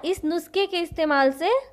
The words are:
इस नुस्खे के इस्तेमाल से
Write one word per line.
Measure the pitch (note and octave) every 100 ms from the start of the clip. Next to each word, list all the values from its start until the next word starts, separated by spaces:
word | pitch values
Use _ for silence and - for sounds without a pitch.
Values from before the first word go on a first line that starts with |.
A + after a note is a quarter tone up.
| D#4
इस | F#4+ D4+
नुस्खे | E4+ E4 F#4+ G4
के | F4+
इस्तेमाल | E4+ - D#4 C#4 C4+
से | C#4 E4+ C5 -